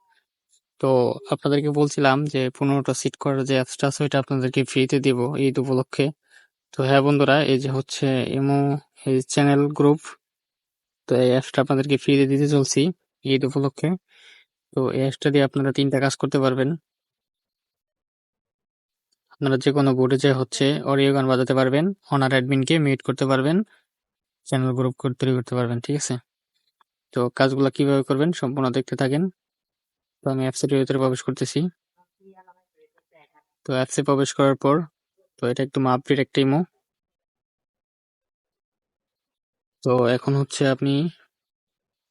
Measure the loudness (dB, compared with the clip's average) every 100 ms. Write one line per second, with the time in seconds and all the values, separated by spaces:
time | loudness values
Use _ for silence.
0 | _ _ _ _ _ _ _ _ 2 2
1 | 2 -2 -6 -4 0 0 0 0 0 2
2 | 2 2 0 -4 -4 -2 -2 0 -2 -4
3 | -6 -4 -4 -2 0 0 -2 -2 -4 -2
4 | -2 -2 -2 -2 0 -2 0 0 0 2
5 | 0 0 -2 -2 -2 0 0 -2 -2 -2
6 | -4 -6 _ _ _ _ _ -4 2 4
7 | 4 2 4 4 2 0 -2 -4 -6 -4
8 | -2 0 -2 -2 0 0 0 -2 -8 _
9 | -2 -2 0 2 4 4 2 2 2 2
10 | -4 -20 _ _ _ _ _ _ _ _
11 | -4 0 2 2 0 -2 0 0 0 -2
12 | 2 2 2 0 2 2 2 0 0 -2
13 | _ _ -2 -2 0 -2 -4 -2 -4 -4
14 | _ _ -20 -20 _ _ _ -4 -2 -2
15 | -2 -2 0 2 2 0 -2 -2 0 0
16 | -2 -2 -2 0 0 0 -2 -4 _ _
17 | _ _ _ _ _ _ _ _ _ _
18 | _ _ _ _ _ _ _ _ _ _
19 | _ _ _ -6 -2 0 2 2 2 2
20 | 2 2 2 2 -2 -2 0 0 -2 0
21 | 2 2 2 0 2 2 2 2 -2 -4
22 | -4 0 2 2 2 0 0 0 0 0
23 | -4 -2 0 2 2 0 -2 _ _ _
24 | _ _ _ _ -6 -2 -2 0 -2 -2
25 | -6 -2 -2 -2 -2 -4 -2 -4 -4 -6
26 | -4 -8 -12 _ _ _ _ _ _ _
27 | _ -4 -2 0 0 2 0 0 0 0
28 | 0 0 -2 -2 -4 -2 -2 -2 -4 -4
29 | -2 0 -2 -6 _ _ _ _ _ _
30 | _ _ -6 -4 -4 -4 -2 0 0 0
31 | 0 -2 -6 -6 -4 -4 -4 -6 _ _
32 | _ _ -20 -20 _ _ _ _ _ _
33 | _ _ _ _ _ _ -6 -4 -2 -2
34 | 0 0 0 2 2 2 2 0 -2 _
35 | _ _ _ _ -4 -4 -4 -2 0 0
36 | 0 -2 -2 0 0 0 -2 _ _ _
37 | _ _ _ _ _ _ _ _ _ _
38 | _ _ _ _ _ _ _ _ _ _
39 | _ _ _ _ _ _ _ _ 0 2
40 | 2 0 0 -2 -2 0 0 0 0 -2
41 | -4 -8 _ _ _ _ _ _ _ _
42 | _